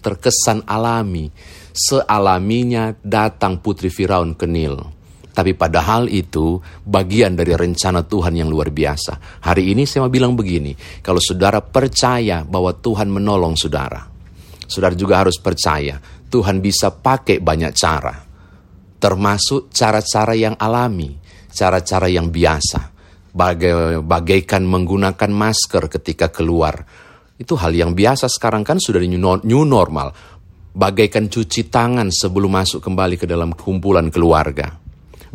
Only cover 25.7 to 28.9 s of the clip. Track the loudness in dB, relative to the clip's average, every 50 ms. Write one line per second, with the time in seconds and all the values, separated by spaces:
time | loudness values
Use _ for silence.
25.7 | 0 -2 -2 0 -6 -6 -6 -6 -2 -2 -2 -2 0 -2 -2 0 2 2 0 0
26.7 | -2 -6 -10 -16 -20 -20 -20 -20 -20 -20 _ _ _ _ -4 -4 -2 0 0 0
27.7 | 2 2 0 0 2 2 2 2 2 2 0 -2 -2 -2 -2 -2 0 0 -2 0
28.7 | -2 -2 0 0